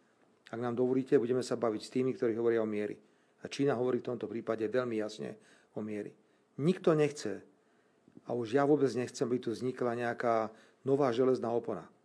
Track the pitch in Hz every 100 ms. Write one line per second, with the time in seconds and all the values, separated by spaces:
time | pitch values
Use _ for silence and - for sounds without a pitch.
0 | _ _ _ _ - 117 120 117 127 131
1 | 131 143 120 127 110 117 117 107 - 127
2 | 131 - 120 110 117 113 110 104 104 107
3 | - _ _ _ - - 139 117 127 120
4 | 123 117 101 113 113 113 107 127 127 110
5 | 107 - - - - - _ - 107 104
6 | 104 - _ _ _ - 147 185 - 156
7 | 147 147 107 98 - _ _ _ _ _
8 | _ - - 120 113 135 143 151 135 113
9 | 120 - 120 123 123 104 123 123 123 117
10 | 117 120 120 113 110 - - _ 131 139
11 | 135 117 131 123 113 120 120 95 80 _